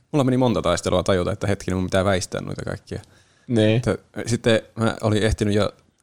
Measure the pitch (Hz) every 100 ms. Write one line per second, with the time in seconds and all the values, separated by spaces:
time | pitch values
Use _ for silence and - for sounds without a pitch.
0 | _ 156 127 127 127 92 85 85 95 90
1 | 85 95 87 92 101 98 - 92 92 95
2 | 95 95 - - 50 50 - 101 - 95
3 | - - _ _ - 120 107 113 120 95
4 | _ - 98 117 123 110 - - 113 -
5 | 110 107 107 104 104 104 101 - _ _